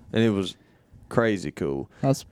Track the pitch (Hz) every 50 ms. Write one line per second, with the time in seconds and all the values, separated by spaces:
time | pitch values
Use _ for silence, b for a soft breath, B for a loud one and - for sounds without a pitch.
0 | b - - 110 113 113 104 98 92 90 - b b b b b b b - -
1 | - - - 123 117 113 104 92 - 76 - - 87 71 69 69 - b b b
2 | - 135 139 - - -